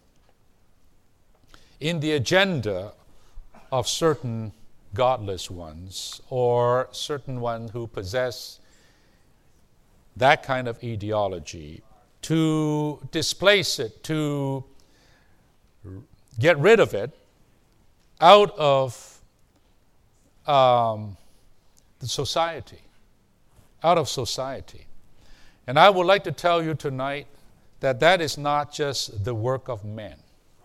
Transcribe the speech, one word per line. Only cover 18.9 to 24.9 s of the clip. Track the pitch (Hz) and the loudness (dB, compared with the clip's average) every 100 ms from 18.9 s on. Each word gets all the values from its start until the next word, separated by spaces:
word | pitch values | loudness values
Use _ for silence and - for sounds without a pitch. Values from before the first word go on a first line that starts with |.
| - - - _ _ _ _ _ _ _ _ _ _ _ _ - | -6 -20 -20 _ _ _ _ _ _ _ _ _ _ _ _ 0
um, | 143 127 120 113 107 107 95 - - - - _ _ _ - | 4 6 4 2 -2 -10 -16 -20 -20 -20 -20 _ _ _ -12
the | 123 | -8
society, | - 143 175 165 156 - - - _ _ _ _ _ _ _ _ _ | -6 -4 -2 -2 -4 -14 -20 -20 _ _ _ _ _ _ _ _ _
out | 160 175 | 2 2
of | 135 | 0
society. | - 113 - 131 123 - - - | -4 -6 -6 -8 -10 -14 -18 -16